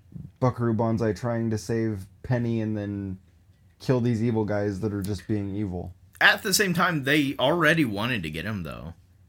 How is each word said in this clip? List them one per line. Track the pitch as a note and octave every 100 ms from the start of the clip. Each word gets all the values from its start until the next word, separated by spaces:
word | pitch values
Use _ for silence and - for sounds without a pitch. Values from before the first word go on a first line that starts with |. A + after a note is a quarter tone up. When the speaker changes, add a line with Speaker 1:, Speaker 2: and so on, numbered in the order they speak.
| - - - -
Speaker 1:
Buckaroo | B2+ A#2+ A#2+
Banzai | A2 A2+ A2+ A2+
trying | G2+ A#2+ A#2 A2+
to | A2
save | - A#2 A2+ G2+ F#2+ -
Penny | - B2 A#2+ A#2
and | G#2+ G#2+
then | G2+ G2+ G2 F#2+ - _ _ _ _ _
kill | - B2+
these | A#2+ A2
evil | A#2+ A2 G#2
guys | G#2 G#2 F#2+
that | G#2+
are | G2+
just | F#2+ G2 -
being | G#2+ G2 G2
evil. | G#2 F2+ F2 - - -
Speaker 2:
At | F3 G#3
the | G#3+
same | F#3 G3
time, | F3 G3+ D#3+ C3+
they | D3+ C#3 C#3
already | C3 F3 D3+ E3 C3
wanted | G2+ A#2 A#2+
to | D#2+
get | D#2+
him, | F2+ G#2
though. | D#2 A#1 D2+ - _ _